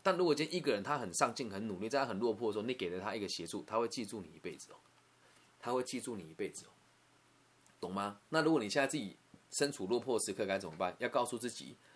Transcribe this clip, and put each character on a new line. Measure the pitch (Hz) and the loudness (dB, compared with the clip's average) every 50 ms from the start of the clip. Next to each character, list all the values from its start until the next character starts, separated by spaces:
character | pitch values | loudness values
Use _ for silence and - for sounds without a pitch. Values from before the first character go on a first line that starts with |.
| - | 2
但 | 190 180 | 2 4
如 | 170 180 | 6 6
果 | 165 147 | 6 6
今 | 147 156 | 4 2
天 | - 175 | 0 0
一 | 180 | 0
个 | 156 147 | 2 2
人 | 113 101 - | 2 2 2
他 | - 147 139 | 0 0 0
很 | 117 92 85 | -2 -2 2
上 | - 139 123 113 | 4 4 4 4
进、 | - 131 110 | 0 -4 -4
很 | 98 98 110 | -4 -4 -4
努 | 110 98 87 | -4 -2 -2
力， | 104 110 | -2 0
在 | 135 139 | 2 2
他 | 139 | 2
很 | 120 104 95 | 0 0 2
落 | 120 117 107 | 2 2 2
魄 | 104 120 107 | 2 0 0
的 | 101 | 0
时 | 104 | 0
候， | 104 | -2
你 | 123 127 | -2 -2
给 | - 98 87 | -2 -2 -4
了 | 87 92 | -4 -4
他 | 98 104 98 | -4 -4 -4
一 | 113 | -4
个 | 101 | -4
协 | 87 - - 82 | -4 -4 -6 -6
助， | 82 - 98 - | -6 -6 -6 -6
他 | - 110 113 | -2 0 0
会 | 117 113 | 0 0
记 | - 131 113 | -2 -4 -6
住 | 98 113 107 | -6 -6 -8
你 | 92 76 - | -10 -10 -14
一 | - | -12
辈 | - 90 73 | -10 -10 -10
子 | - - - - | -10 -14 -18 -18
哦， | - - - _ _ _ _ _ _ - - - - - _ _ _ | -20 -20 -20 _ _ _ _ _ _ -20 -20 -20 -20 -20 _ _ _
他 | - 120 127 | -4 0 0
会 | 127 127 | 0 0
记 | - - 123 | 0 -4 -4
住 | - 127 117 | -4 -4 -6
你 | 98 82 80 | -6 -8 -10
一 | 80 | -6
辈 | - 104 87 | -4 -4 -4
子 | - - - | -4 -8 -14
哦， | - - - _ _ _ _ _ _ _ _ _ _ _ _ _ _ _ _ _ - - _ | -16 -20 -20 _ _ _ _ _ _ _ _ _ _ _ _ _ _ _ _ _ -20 -12 _
懂 | - 87 95 | -8 -4 -2
吗？ | 98 101 104 104 - - _ | -2 -2 -2 -4 -8 -6 _
那 | 156 160 156 | 2 4 6
如 | 160 160 | 6 6
果 | 135 | 4
你 | 110 101 | 4 4
现 | - 147 135 | 4 4 4
在 | |
自 | 131 - | 4 2
己 | 147 107 92 - - _ _ - - - _ - | -2 -4 -6 -8 -12 _ _ -20 -20 -18 _ -2
身 | - 143 143 - | 0 0 0 0
处 | - 92 | -2 0
落 | 95 120 120 | 2 2 2
魄 | 117 131 120 107 | 2 2 2 2
时 | - 110 95 | 2 0 -2
刻 | - 107 | 0 0
该 | 95 98 95 | 2 0 0
怎 | 92 90 | 0 -4
么 | 80 | -4
办？ | 85 92 90 87 - | -2 -2 -2 0 -2
要 | 120 120 | -2 0
告 | - 131 120 | 2 2 0
诉 | - 127 110 | 0 -2 -4
自 | 117 120 | -4 -6
己， | - - - - - - - - - | -6 -8 -10 -12 -14 -16 -20 -20 -20